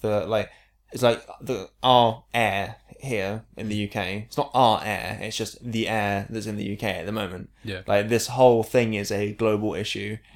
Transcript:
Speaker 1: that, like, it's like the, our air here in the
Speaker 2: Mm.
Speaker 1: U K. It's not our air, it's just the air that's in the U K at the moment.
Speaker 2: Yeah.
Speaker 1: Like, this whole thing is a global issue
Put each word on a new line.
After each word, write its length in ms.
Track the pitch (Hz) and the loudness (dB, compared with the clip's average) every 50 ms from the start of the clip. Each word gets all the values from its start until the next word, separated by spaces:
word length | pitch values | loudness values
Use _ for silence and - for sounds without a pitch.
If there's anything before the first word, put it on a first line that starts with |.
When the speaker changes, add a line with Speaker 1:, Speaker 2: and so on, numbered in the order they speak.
| - | -2
Speaker 1:
that, 260 | 107 104 104 92 92 | -2 0 0 0 0
like, 220 | 110 107 98 - - - _ _ _ _ _ _ - | 0 -2 -2 -4 -8 -20 _ _ _ _ _ _ -4
it's 100 | 123 123 | 2 4
like 240 | 120 117 - - - - - | 4 4 2 -2 -10 -18 -12
the, 300 | - 113 131 101 92 - _ _ - | -6 -6 -6 -6 -6 -10 _ _ 4
our 420 | 127 127 123 120 113 113 - - _ - | 6 8 8 8 6 4 -2 -6 _ -2
air 420 | 120 113 104 98 98 98 98 113 - _ _ - - | 0 2 2 0 0 -4 -6 -8 -14 _ _ -20 -16
here 420 | - 135 123 104 95 98 104 110 113 _ _ | -8 -6 -4 -4 -2 -4 -4 -6 -10 _ _
in 120 | - 110 107 | -10 -8 -6
the 60 | 104 | -4
Speaker 2:
Mm. 40 | 104 | -4
Speaker 1:
U 80 | 104 98 | -4 -4
K. 360 | - 110 95 92 98 104 110 - | -4 -4 -4 -4 -6 -8 -10 -6
It's 80 | - | -4
not 140 | - 139 - - | -4 -4 0 2
our 260 | 123 127 117 107 - 73 | 4 6 6 4 4 0
air, 340 | 107 104 92 - 92 - 95 95 | -2 -4 -4 -4 -6 -8 -8 -8
it's 140 | 110 107 | -8 -6
just 200 | - 113 - - - - 120 110 | -6 -6 -8 -8 -12 -10 -6 -2
the 160 | 113 110 92 | -2 0 0
air 380 | 110 110 104 101 101 98 101 - | 0 0 0 0 0 -2 -4 -6
that's 160 | 113 110 107 | -8 -8 -8
in 100 | 110 104 | -6 -6
the 80 | 104 107 | -6 -6
U 120 | 104 101 | -6 -6
K 140 | 101 - 104 | -4 -4 -4
at 160 | 92 90 80 | -4 -4 -6
the 40 | 98 107 | -6 -6
moment. 360 | 110 101 92 92 92 - - _ _ - | -6 -6 -6 -8 -10 -14 -16 _ _ -12
Speaker 2:
Yeah. 160 | 107 98 92 92 | -10 -10 -8 -2
Speaker 1:
Like, 220 | - 101 101 107 110 | 0 2 2 2 2
this 180 | 120 113 - - | 2 0 0 0
whole 340 | 123 131 131 127 120 113 107 | 4 6 8 8 8 6 4
thing 300 | - - 127 120 110 110 | 2 2 2 2 2 0
is 160 | 104 101 - | -2 -4 -2
a 220 | 104 98 104 104 104 | -2 -2 -2 -2 -2
global 420 | - 113 110 107 104 107 107 82 | 0 0 2 2 2 0 -2 -4
issue 440 | 82 107 - - - 98 104 110 110 - _ - | -4 -6 -6 -6 -6 -8 -8 -10 -10 -14 _ -18